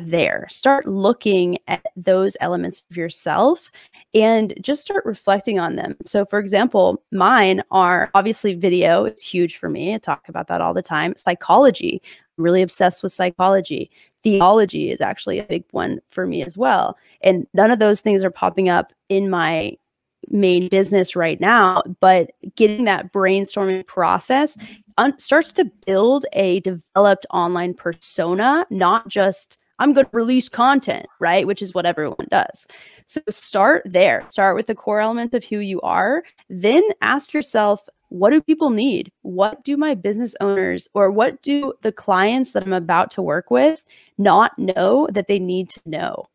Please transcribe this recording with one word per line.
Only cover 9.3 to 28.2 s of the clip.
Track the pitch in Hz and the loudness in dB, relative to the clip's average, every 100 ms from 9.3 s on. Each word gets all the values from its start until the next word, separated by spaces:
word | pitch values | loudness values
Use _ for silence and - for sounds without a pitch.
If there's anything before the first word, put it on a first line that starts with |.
| 180 175 - | -2 -2 -4
for | 170 | -8
me. | 147 165 | -6 -6
I | 220 | -6
talk | - 147 - | -6 -8 -8
about | 170 170 | -12 -6
that | 175 | -4
all | 170 | -2
the | 175 | -4
time. | - 156 170 - | -4 -4 -4 -4
Psychology, | - 180 - 202 277 180 - - - - _ - | -4 -4 2 6 6 4 -4 -8 -10 -20 _ -4
I'm | |
really | 165 185 | 2 2
obsessed | 185 - 185 - | 2 2 0 0
with | 190 | -8
psychology. | - 180 175 185 196 175 151 - _ _ _ | -4 -4 0 2 2 0 -8 -10 _ _ _
Theology | 220 196 180 220 202 156 151 | 0 4 6 4 2 -2 -6
is | - | -4
actually | 113 - - - | -6 -6 -8 -8
a | 208 | -6
big | 170 - | -8 -8
one | - - 196 _ | -6 -6 -8 _
for | - 185 | -8 -6
me | 175 | -6
as | 175 185 | -8 -4
well. | 262 196 - - _ - | 0 0 0 -6 _ -2
And | 190 180 - | 0 0 -2
none | - 214 | 2 2
of | 233 | 4
those | 214 208 | 2 2
things | 220 196 | 2 0
are | 190 | 0
popping | - 185 185 185 | -2 -4 0 0
up | 175 - _ - | 0 -2 _ -4
in | 196 196 | -2 0
my | 175 160 160 - - _ _ _ _ - | -2 -2 -2 -6 -10 _ _ _ _ -4
main | 208 190 180 180 | 0 2 2 2
business | 190 190 196 180 | 0 2 0 0
right | 180 165 151 | -2 -2 0
now, | 190 233 190 185 - 180 | 2 4 4 2 -4 2
but | 185 185 165 - - - | 4 4 2 -8 -12 0
getting | 214 214 226 | 2 2 0
that | 190 175 | -2 -4
brainstorming | 202 190 190 196 208 190 190 - | -2 0 0 -2 -4 -4 -4 -6
process | - 170 180 - 262 302 - - - _ - | -2 0 0 0 0 0 -6 -20 -20 _ -2
un-, | 254 277 | -2 -2
starts | - 294 311 | 0 0 0
to | - 269 _ | -2 -4 _
build | - 190 226 277 - | -2 2 2 2 -2
a | - 190 185 | -2 0 0
developed | 185 175 _ 196 202 196 - | -4 -8 _ 2 4 4 -2
online | 175 175 180 180 | -2 -2 -2 -4
persona, | 175 175 165 - - | -6 -8 -8 -8 -4